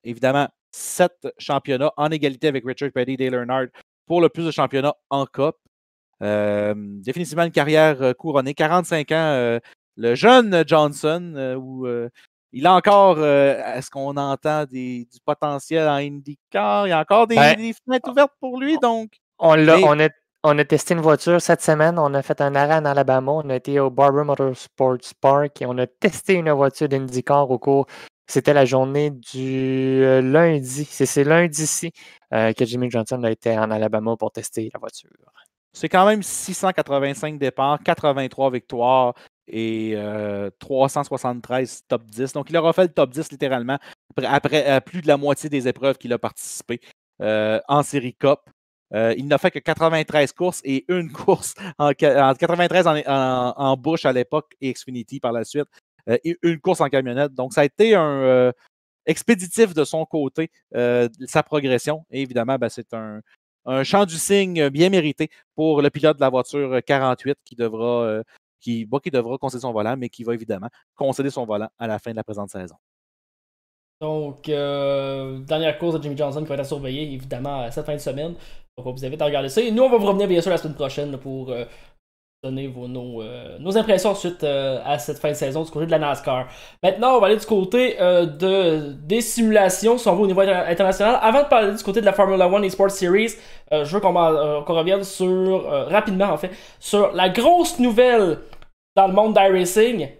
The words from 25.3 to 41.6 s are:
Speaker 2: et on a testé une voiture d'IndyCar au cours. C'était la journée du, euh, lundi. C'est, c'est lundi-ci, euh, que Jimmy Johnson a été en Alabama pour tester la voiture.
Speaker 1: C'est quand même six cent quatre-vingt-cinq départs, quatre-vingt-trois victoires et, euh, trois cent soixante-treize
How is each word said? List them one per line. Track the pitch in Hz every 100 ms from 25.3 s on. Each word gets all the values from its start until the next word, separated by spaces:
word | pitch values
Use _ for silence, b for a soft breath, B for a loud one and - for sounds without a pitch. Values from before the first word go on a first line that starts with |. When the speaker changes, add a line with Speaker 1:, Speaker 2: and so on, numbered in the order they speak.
| 143 147 -
Speaker 2:
et | 127
on | 123
a | 127
testé | _ 202 - -
une | 185 160
voiture | 143 139 - 151
d'IndyCar | 135 131 127 127 143 135
au | 123
cours. | - 139 135 B B _ -
C'était | 135 131
la | 143
journée | 127 131 131 143 147
du, | 135 113 131 131 131 131 131 131 131
euh, | 131 131
lundi. | 127 151 170 151 127 135 147
C'est, | -
c'est | 131 147
lundi-ci, | 139 165 175 147 151 - 165 B B B B
euh, | 113 110
que | 110
Jimmy | 117 123 123
Johnson | 117 107 127
a | 120
été | 110 117 110
en | 110
Alabama | 107 107 107 110 113
pour | 110
tester | - - - 110
la | -
voiture. | 113 - _ _ _ b b _ _
Speaker 1:
C'est | - 160
quand | 185 196
même | 214
six | 190 - -
cent | 185 190
quatre-vingt-cinq | 180 147 139 139 139 151 151
départs, | 135 - 135 147
quatre-vingt-trois | - 170 151 135 131 - 135
victoires | 123 _ 123 120 131 123 b b _ -
et, | 113 113 113 110
euh, | 107 104 107 104 101 101 _
trois | - 135 135
cent | 151
soixante-treize | 143 135 127 123 113 127